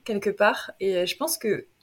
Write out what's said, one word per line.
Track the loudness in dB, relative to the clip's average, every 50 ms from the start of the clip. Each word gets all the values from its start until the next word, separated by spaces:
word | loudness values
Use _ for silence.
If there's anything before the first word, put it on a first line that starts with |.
| -6
quelque | -4 -4 -2 0 -2
part. | 2 4 4 4 4 2 -4 -10 -10 -4
Et, | -2 0 2
euh, | 2 0
je | 0 -2
pense | -4 -2 -4 -4 -2
que | 0 -2 -2 -2 -2 _ _ _